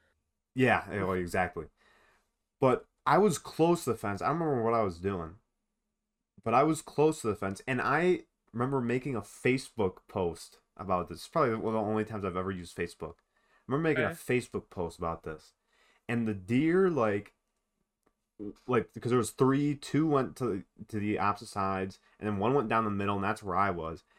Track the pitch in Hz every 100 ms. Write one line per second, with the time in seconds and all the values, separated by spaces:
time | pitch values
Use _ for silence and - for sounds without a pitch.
0 | _ _ _ _ _ 131 127 92 - 101
1 | 95 92 87 92 87 - 76 _ _ _
2 | _ _ _ _ _ _ 135 120 - _
3 | - 156 208 143 - - 160 170 - 110
4 | 104 98 87 160 160 131 113 117 101 85
5 | 92 95 82 95 _ _ _ _ _ _
6 | _ _ _ - 113 117 156 156 - -
7 | 151 156 113 98 98 98 - 127 113 147
8 | 180 180 - _ _ 117 127 135 117 127
9 | 143 120 - - 123 131 - - 95 -
10 | _ 104 90 82 - - _ - 90 90
11 | 87 80 - 165 135 113 98 110 104 110
12 | 110 107 95 90 92 92 85 - 87 -
13 | 78 - _ _ _ _ - 135 165 147
14 | 98 82 - 123 120 101 - - 85 -
15 | 85 80 82 78 - _ _ _ _ _
16 | - 120 113 101 92 123 156 180 190 147
17 | 110 104 - _ _ _ _ _ _ _
18 | _ _ _ _ 104 - - 123 - -
19 | 117 123 107 - 131 135 147 139 - 139
20 | 160 139 120 - 123 95 - _ - 107
21 | 104 104 101 101 - 104 98 95 95 -
22 | _ _ 104 101 107 139 110 113 110 101
23 | 101 101 98 107 104 90 98 87 80 82
24 | _